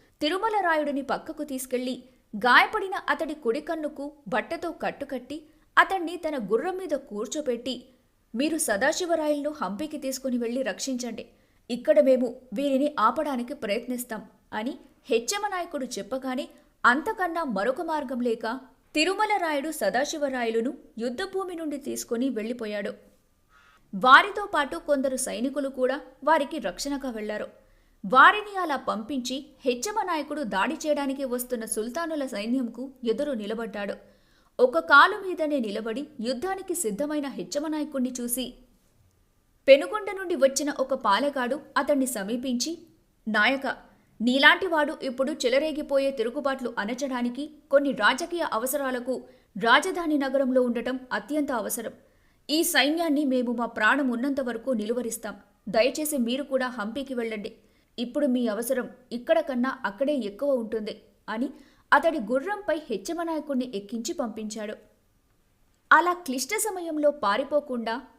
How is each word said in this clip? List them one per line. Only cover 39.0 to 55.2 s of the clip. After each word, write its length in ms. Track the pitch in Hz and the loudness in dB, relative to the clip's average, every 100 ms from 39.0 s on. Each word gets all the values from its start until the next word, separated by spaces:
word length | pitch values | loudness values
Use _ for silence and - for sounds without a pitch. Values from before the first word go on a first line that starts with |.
| _ _ _ _ _ _ - | _ _ _ _ _ _ 8
పెనుగొండ 440 | 277 339 415 403 | 8 8 -4 -4
నుండి 240 | 381 370 320 | -6 -2 2
వచ్చిన 360 | 262 269 294 | 4 2 -2
ఒక 220 | - 262 | -2 -2
పాలెగాడు 640 | 262 214 196 285 277 247 262 - 262 | 0 2 2 2 0 -4 -4 -4 -2
అతణ్ణి 280 | 277 285 254 | 2 2 2
సమీపించి, 720 | 214 196 247 262 240 311 339 - _ _ _ - | -2 -4 -4 -2 -2 -2 -6 -14 _ _ _ -2
"నాయక, 400 | 214 214 269 262 - - _ _ - | 2 4 2 -2 -8 -12 _ _ -2
నీలాంటి 460 | 226 262 294 349 381 | 2 6 8 6 2
వాడు 300 | 320 294 320 | 2 0 -2
ఇప్పుడు 280 | 269 247 269 | -6 -2 -2
చెలరేగిపోయే 800 | 302 240 262 311 294 285 277 269 | 0 2 2 2 -4 0 2 2
తిరుగుబాట్లు 640 | 269 220 285 277 262 240 - | 0 -4 -2 -4 -4 -6 -6
అణచడానికి 760 | 208 247 277 262 240 247 294 - - | -6 -4 -4 -2 -4 -4 -10 -12 2
కొన్ని 200 | 277 277 | 4 4
రాజకీయ 540 | 196 208 254 339 349 311 | 2 2 2 -2 -2 -2
అవసరాలకు 720 | 220 254 285 269 247 247 247 - - _ 196 | 0 0 -2 -2 -4 -4 -6 -6 -20 _ -2
రాజధాని 540 | 226 269 381 370 330 294 | 6 6 4 -2 0 0
నగరంలో 440 | 269 269 262 254 | 2 0 2 2
ఉండటం 380 | 247 240 247 262 - | 2 0 -4 -6 -4
అత్యంత 380 | 202 214 302 285 | -6 -4 -2 -2
అవసరం. 400 | 247 202 240 214 - _ _ _ _ - | -2 -4 -6 -8 -12 _ _ _ _ -2
ఈ 140 | 302 | 0
సైన్యాన్ని 640 | 320 285 269 330 330 285 294 | 2 4 4 4 2 2 2
మేము 260 | 254 240 | 2 0
మా 140 | 240 233 | -2 -2
ప్రాణం 440 | 233 214 269 269 | 2 4 4 2
ఉన్నంత 320 | 233 277 277 | 0 0 -2
వరకు 300 | 247 226 277 | -2 -4 -2
నిలువరిస్తాం. 640 | 233 214 240 233 220 | -2 0 -2 -4 -6